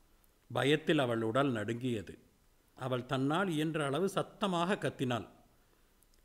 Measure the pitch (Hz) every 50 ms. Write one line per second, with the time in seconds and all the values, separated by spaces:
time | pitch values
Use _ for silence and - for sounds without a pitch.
0 | _ _ _ _ _ _ _ _ _ - 120 123 127 135 151 151 - - 165 147
1 | 135 120 117 113 113 110 113 131 143 143 120 110 104 107 117 120 127 127 120 104
2 | 90 - - - - _ _ _ _ _ _ _ _ _ _ - 131 131 127 123
3 | 120 - 135 131 135 139 151 175 208 190 160 147 156 160 151 160 147 139 135 156
4 | 190 190 - 165 147 - - - 220 196 180 170 170 175 208 - - 135 - -
5 | 135 123 123 110 92 - - - - _ _ _ _ _ _ _ _ _ _ _
6 | - _ _ _ _